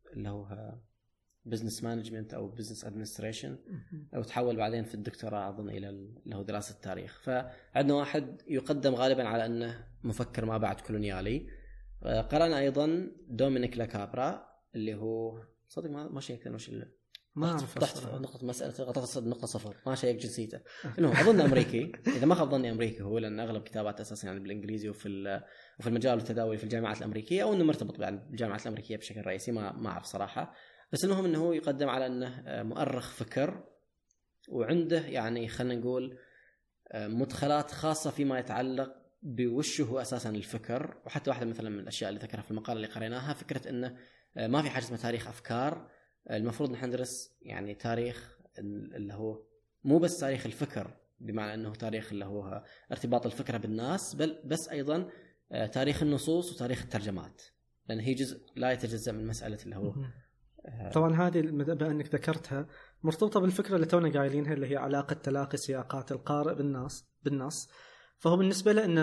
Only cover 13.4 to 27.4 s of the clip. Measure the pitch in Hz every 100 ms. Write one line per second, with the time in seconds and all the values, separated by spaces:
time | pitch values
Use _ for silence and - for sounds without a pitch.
13.4 | 135 127 123 120 107 104 101 - 135 190
14.4 | - _ _ 120 107 104 110 113 113 113
15.4 | 110 _ _ - 165 143 151 139 - 120
16.4 | 123 113 113 113 - - _ - _ -
17.4 | 165 160 131 - 147 - 127 135 135 -
18.4 | 123 120 139 - 127 127 123 143 117 117
19.4 | 117 107 104 - - 131 123 113 113 -
20.4 | 110 - - - 143 113 160 131 180 208
21.4 | 143 131 117 117 151 - - 277 139 180
22.4 | 143 139 123 110 113 107 101 113 110 107
23.4 | 113 107 104 110 104 104 107 107 101 98
24.4 | 98 104 101 110 104 101 101 98 98 98
25.4 | - - - - 107 117 127 120 120 113
26.4 | 110 107 107 113 113 107 104 107 107 185